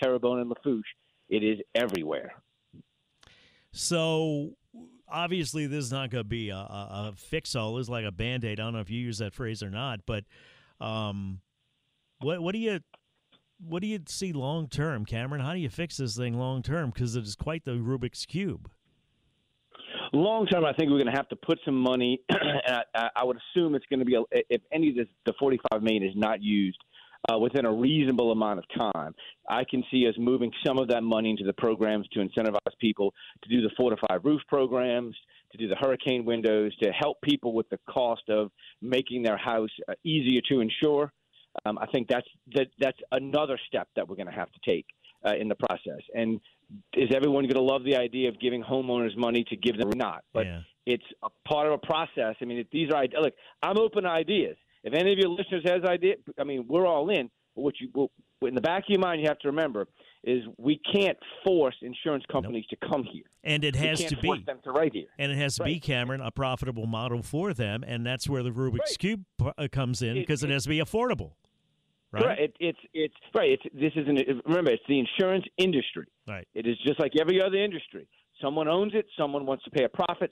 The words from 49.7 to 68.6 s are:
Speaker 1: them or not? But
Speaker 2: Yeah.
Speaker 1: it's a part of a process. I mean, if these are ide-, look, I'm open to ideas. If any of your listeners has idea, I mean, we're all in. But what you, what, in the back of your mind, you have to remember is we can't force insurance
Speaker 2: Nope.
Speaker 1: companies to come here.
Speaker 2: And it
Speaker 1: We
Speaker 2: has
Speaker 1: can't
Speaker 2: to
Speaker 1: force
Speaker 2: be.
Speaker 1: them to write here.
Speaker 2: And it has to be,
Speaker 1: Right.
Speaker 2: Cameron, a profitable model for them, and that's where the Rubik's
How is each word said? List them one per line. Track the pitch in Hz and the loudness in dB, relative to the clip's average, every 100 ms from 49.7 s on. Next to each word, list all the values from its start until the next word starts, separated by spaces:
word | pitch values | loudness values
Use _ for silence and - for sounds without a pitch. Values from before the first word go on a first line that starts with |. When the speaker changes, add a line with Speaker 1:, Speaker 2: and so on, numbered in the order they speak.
| 107 | 0
Speaker 1:
them | 104 | 0
or | 120 | 0
not? | 110 82 - | -2 -6 -6
But | 113 98 | -4 -4
Speaker 2:
Yeah. | 85 82 _ - | -6 -12 _ -2
Speaker 1:
it's | 120 - - | -2 -4 -12
a | 110 - - | -12 -10 -2
part | 151 151 | 0 2
of | |
a | 147 | 0
process. | - 156 165 - 113 110 | 0 -2 -2 -2 -2 -2
I | 123 | -6
mean, | 120 | -6
if | 113 | -4
these | 151 151 | -2 0
are | 151 | 2
ide-, | 131 147 | 2 0
look, | 151 - - _ | 0 -2 -14 _
I'm | 160 202 | 0 2
open | 220 214 | 2 2
to | 185 | 0
ideas. | 165 160 208 107 - _ _ | 0 2 2 0 -4 _ _
If | - | -2
any | 147 185 | 2 4
of | 196 | 4
your | 190 | 4
listeners | 175 190 185 165 | 2 -2 0 2
has | 180 | 2
idea, | 180 175 180 202 139 - | 2 4 2 2 -4 -8
I | |
mean, | 139 135 120 | -4 -4 0
we're | 165 185 | 2 4
all | 156 160 | 4 2
in. | 190 120 - _ - | 0 -2 -8 _ -4
But | |
what | 139 - | -4 -4
you, | 127 | -6
what, | 135 139 - _ _ 127 | 0 -2 -2 _ _ -2
in | |
the | 127 | 0
back | 156 185 | 0 0
of | 196 | 2
your | 196 | 2
mind, | 185 165 | 2 2
you | 151 | 0
have | 143 | 0
to | 143 | -2
remember | 147 156 107 95 _ - _ | 0 0 -2 -6 _ -20 _
is | 120 127 113 - | -2 -2 -2 -4
we | 123 151 - | 0 0 2
can't | 202 196 - - - | 2 2 0 -8 -2
force | 190 180 135 - | 2 4 4 0
insurance | 123 123 160 139 - | -10 -6 -2 -2 -2
Speaker 2:
Nope. | 139 | -4
Speaker 1:
companies | 104 117 - | -2 -6 -6
to | - | -8
come | - 147 | -2 -2
here. | 110 - - _ | -2 -10 -18 _
Speaker 2:
And | - 147 | -2 0
it | 147 131 | 0 0
Speaker 1:
We | 156 | 0
Speaker 2:
has | 160 | 0
Speaker 1:
can't | 165 | -2
Speaker 2:
to | 131 | 0
Speaker 1:
force | 107 143 | 0 0
Speaker 2:
be. | 92 | -4
Speaker 1:
them | 127 | -8
to | 135 | -2
write | 135 160 | 2 2
here. | 107 - - | 0 -8 -6
Speaker 2:
And | 139 | -4
it | 143 | -2
has | 143 - | -2 -2
to | |
be, | 165 | -2
Speaker 1:
Right. | 165 | -2
Speaker 2:
Cameron, | 151 127 123 135 | -2 -2 -2 -4
a | 117 | -6
profitable | 135 131 127 131 117 113 | -4 -2 -2 -4 -4 -4
model | 110 123 120 | -2 -2 -4
for | 104 147 202 | -4 -2 -2
them, | 117 107 110 123 | -2 -2 -2 -6
and | 120 117 | -6 -4
that's | 127 - | -4 -2
where | 139 | -2
the | 123 | -2
Rubik's | 117 | 0